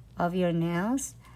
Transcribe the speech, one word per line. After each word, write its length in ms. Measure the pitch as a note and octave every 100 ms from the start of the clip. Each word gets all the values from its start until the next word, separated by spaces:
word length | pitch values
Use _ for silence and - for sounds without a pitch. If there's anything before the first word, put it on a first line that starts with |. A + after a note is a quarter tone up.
| - -
of 200 | F3 F3+
your 160 | F3
nails 600 | E3+ E3 E3+ G#3 C4+ - - -